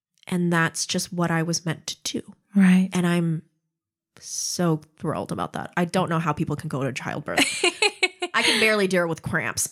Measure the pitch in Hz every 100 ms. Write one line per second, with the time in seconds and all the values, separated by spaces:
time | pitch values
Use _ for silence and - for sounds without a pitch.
0 | _ _ - 180 175 170 165 - - 185
1 | - 175 170 165 165 165 170 151 - -
2 | - 247 - - _ 202 185 185 185 185
3 | 175 175 170 160 - _ _ _ _ _
4 | _ - - - - - 175 156 - -
5 | 160 85 - - 85 - - - 175 190
6 | 175 165 165 147 156 147 151 143 135 -
7 | - - - 87 269 - 339 - 427 -
8 | 370 - 349 220 233 233 220 214 196 185
9 | 170 160 - 170 113 - -